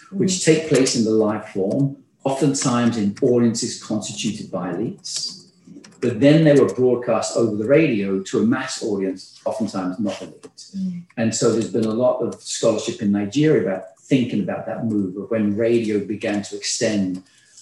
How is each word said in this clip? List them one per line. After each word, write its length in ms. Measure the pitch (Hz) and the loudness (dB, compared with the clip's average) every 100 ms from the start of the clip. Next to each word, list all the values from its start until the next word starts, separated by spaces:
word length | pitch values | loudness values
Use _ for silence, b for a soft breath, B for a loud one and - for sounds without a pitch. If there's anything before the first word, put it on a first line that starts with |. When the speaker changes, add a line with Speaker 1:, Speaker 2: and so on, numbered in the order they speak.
| B | B
Speaker 1:
which 220 | 196 190 - | -2 0 2
Speaker 2:
Mm. 80 | |
Speaker 1:
take 240 | - 156 - | 4 4 4
place 280 | 131 131 - | 2 2 2
in 80 | |
the 60 | 107 | 2
live 360 | 110 107 107 - | 4 2 0 -6
form, 460 | 98 95 139 139 - _ _ | -4 0 0 0 -4 _ _
oftentimes 720 | 135 135 147 131 135 120 117 110 | -4 2 2 2 0 2 2 2
in 180 | 101 - | 0 2
audiences 600 | 131 120 117 110 120 - | 2 4 4 2 -4 -8
constituted 680 | - 107 - - 113 - - | -6 -6 -6 -6 -6 -6 -8
by 220 | 90 90 | -8 -6
elites. 680 | 87 117 196 - - - - - _ - - - - | -4 -6 -8 -10 -8 -8 -10 -20 _ -20 -20 -20 -6
But 180 | 120 107 | -4 4
then 240 | 139 160 | 6 8
they 140 | 156 139 | 8 6
were 140 | 110 | 4
broadcast 640 | - 127 120 - 107 - 120 | 4 2 2 0 -2 0 0
over 180 | 113 | 0
the 120 | 104 110 | 0 4
radio 520 | 147 156 107 98 95 95 | 4 4 0 -2 -4 -2
to 120 | 117 | 0
a 40 | - | 2
mass 360 | - - - | 0 -2 -6
audience, 560 | 113 98 95 98 - - | -4 -2 -4 -6 -12 -10
oftentimes 540 | - - 101 98 92 92 | -6 -4 -4 -4 -6 -4
not 200 | 101 - | -4 -6
elite. 400 | 85 - - - - 196 | -12 -16 -20 -20 -14 -6
Speaker 2:
Mm. 260 | 185 175 - - | -6 -6 -10 -4
Speaker 1:
And 160 | 113 | -2
so 180 | - 117 | 2 2
there's 180 | 113 104 | 2 0
been 140 | 123 | -2
a 100 | 110 110 127 | -2 0 0
lot 100 | - | 0
of 180 | 107 - | -4 -8
scholarship 600 | - - 117 107 117 110 | -10 -2 0 0 -4 -4
in 100 | 104 | 0
Nigeria 500 | 101 101 135 156 123 | 0 0 0 2 2
about 200 | 95 92 - _ | 0 -4 -8 _
thinking 400 | - 131 - 107 | 0 0 0 -2
about 260 | 87 - - | -4 -6 -8
that 200 | 95 113 | -6 -2
move 300 | 107 92 98 | -2 -2 -6
of 140 | 98 | -4
when 240 | 113 104 101 | -2 0 2
radio 440 | 117 117 107 104 | 2 2 2 -2
began 380 | 92 101 110 104 | -2 -4 -4 -4
to 140 | 101 104 | -6 -8
extend 680 | - - 117 104 92 92 - b b b | -6 -2 0 0 -2 -4 -10 b b b